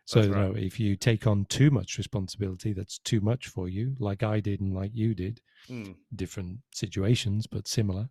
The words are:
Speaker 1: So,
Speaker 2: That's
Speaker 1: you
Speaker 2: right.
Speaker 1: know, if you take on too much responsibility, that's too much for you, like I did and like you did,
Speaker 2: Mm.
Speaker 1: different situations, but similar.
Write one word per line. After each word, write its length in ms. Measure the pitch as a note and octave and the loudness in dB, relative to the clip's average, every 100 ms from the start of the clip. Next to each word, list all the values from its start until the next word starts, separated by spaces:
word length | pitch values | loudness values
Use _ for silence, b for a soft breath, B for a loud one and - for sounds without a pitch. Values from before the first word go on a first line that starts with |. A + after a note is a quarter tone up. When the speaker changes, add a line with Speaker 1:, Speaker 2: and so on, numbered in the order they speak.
| - | 2
Speaker 1:
So, 160 | A#2+ | 4
Speaker 2:
That's 80 | G2+ | 6
Speaker 1:
you 40 | |
Speaker 2:
right. 20 | G2 | 4
Speaker 1:
know, 180 | F#2+ G#2+ | 2 0
if 240 | F#2+ - | -4 -2
you 160 | G#2 G2 | -2 2
take 320 | B2 A2 A2 | 2 4 4
on 180 | G2+ G2 | 2 2
too 260 | - C#3+ | 6 6
much 260 | B2 F#2 - | 6 0 -6
responsibility, 760 | G2 G#2 F#2 - G2 F#2 G#2+ | -4 -4 -6 -4 -4 -4 -4
that's 260 | F#2 F2+ - | -4 -6 -8
too 220 | - A2+ | 0 2
much 260 | G#2 B2 - | 2 0 -4
for 200 | - F2+ | -6 -4
you, 260 | F#2+ B2+ C3 | -2 -4 -2
like 240 | G2+ G2 | -2 0
I 160 | G#2+ G#2+ | 0 0
did 220 | G2+ G2+ | 0 -2
and 120 | G2 | -2
like 180 | F#2 G2 | -2 -4
you 200 | A2+ A2+ F#2+ | 0 0 0
did, 260 | F#2 A#2 _ b b | -4 -6 _ b b
Speaker 2:
Mm. 280 | B2 G2+ F#2 _ F#2+ | -12 -12 -14 _ -8
Speaker 1:
different 440 | F#2 - F2+ G#2+ - | -8 -6 -10 -10 -14
situations, 720 | - F2+ G2+ G2 A#2+ G2+ G2+ - | -8 -6 -2 2 2 2 -2 -2
but 200 | G2+ - | -8 -4
similar. 420 | - G2+ F#2 B2 | 0 0 0 -6